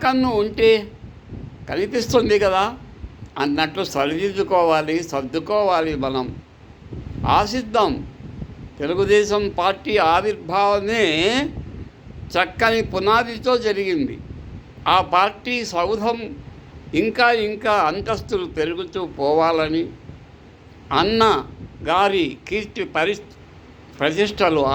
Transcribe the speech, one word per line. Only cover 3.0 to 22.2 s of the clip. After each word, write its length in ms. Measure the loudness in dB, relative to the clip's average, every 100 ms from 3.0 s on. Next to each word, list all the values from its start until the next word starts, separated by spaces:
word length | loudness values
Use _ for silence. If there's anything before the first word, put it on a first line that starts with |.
| -16 -16 -10 -4
అన్నట్లు 420 | 0 0 0 -2 -4
సరిదిద్దుకోవాలి, 1000 | -2 0 0 -2 -2 2 4 4 2 2 -2 -2
సర్దుకోవాలి 800 | -6 -4 -4 -2 0 2 2 0 -2
మనం. 220 | -2 -2 -4 -8 -16 -20 -20 -20 -16 -14 -12 -4 2 2
ఆశిద్దాం, 540 | 2 -2 -2 0 2 0 -8 -16 -16 -14 -14 -14 -16 -6
తెలుగుదేశం 680 | -4 0 4 4 4 0 0 0
పార్టీ 380 | 0 0 0 2 4
ఆవిర్భావమే 880 | 4 2 -4 -2 2 4 2 0 0 2 2 2 2 -2 -6 -12 -14 -16 -18 -20 -16 -4 0
చక్కని 440 | 0 2 2 2 0
పునాదితో 600 | 0 2 2 2 -2 0 2 2
జరిగింది. 500 | 0 0 0 -2 -6 -14 -16 -14 -16 -18 -4 2
ఆ 40 | 2 4
పార్టీ 420 | 2 2 0 -4 -4 -2
సౌధం 440 | -2 0 0 -2 -2 -6 -12 -16 -18 -20 -20 -4 -2
ఇంకా 260 | 0 2 4 4
ఇంకా 300 | 0 -2 0 2 2
అంతస్తులు 580 | 0 -4 -6 -4 -4 -4 -2
పెరుగుతూ 460 | -2 -4 -6 -6 -8 -2
పోవాలని, 640 | 2 4 4 2 0 -2 -4 -8 -18 -20 -20 -20 -20 -20 -20 -20 -2 0
అన్న 220 | 2 4 4 2 -2 -12 -16 -8 0
గారి 340 | 2 2 2